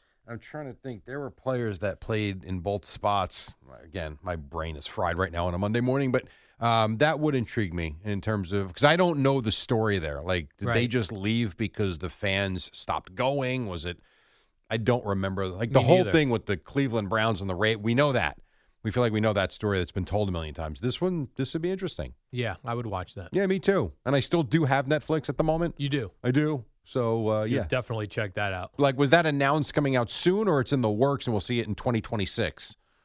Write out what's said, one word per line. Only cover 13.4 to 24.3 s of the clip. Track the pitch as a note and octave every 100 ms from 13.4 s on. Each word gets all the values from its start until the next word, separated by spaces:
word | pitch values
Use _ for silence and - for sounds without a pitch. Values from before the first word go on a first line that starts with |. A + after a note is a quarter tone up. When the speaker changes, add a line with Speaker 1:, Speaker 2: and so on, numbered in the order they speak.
| B2+ B2+ A2
Speaker 1:
Was | F2
it, | E2+ F2 _ _ _ _ _ _ -
I | A2+
don't | A2 B2
remember. | G#2 G2 G2 F#2+ F#2+
Like, | F#2 A#2
the | C3
Speaker 2:
Me |
Speaker 1:
whole | A#2+ F3
Speaker 2:
neither. | G#2
Speaker 1:
thing | D#3+ C#3
with | A2+ -
the | G2
Cleveland | - C#3 C#3 A2+ G2+
Browns | A2 A2 G#2
and | G2
the |
Ra-, | F2+ G#2+ A2
we | G#2+
know | A#2+ D3
that. | B2 D#2+ - - _ _ _
We | G#2+
feel | B2
like | A#2+
we | G#2+
know | A2
that | G2+ F#2
story | - G#2 G2
that's | F2
been | -
told | F2 G2+ G2+
a |
million | E2+ D#2
times. | D2 D#2 D2
This | B2 A#2
one, | F#3 F3 C3
this | - C3
would | E3+
be | E3+
interesting. | F#3+ F#3+ - C2 - _
Speaker 2:
Yeah, | B2 A2+ F2+
I | A#2+
would | A#2+ A#2
watch | F#2+ F2+ -
that. | F2+
Speaker 1:
Yeah, | F3+ G3
me | F#3+
too. | - G3 F#2+ -
And | B2
I | C#3
still | -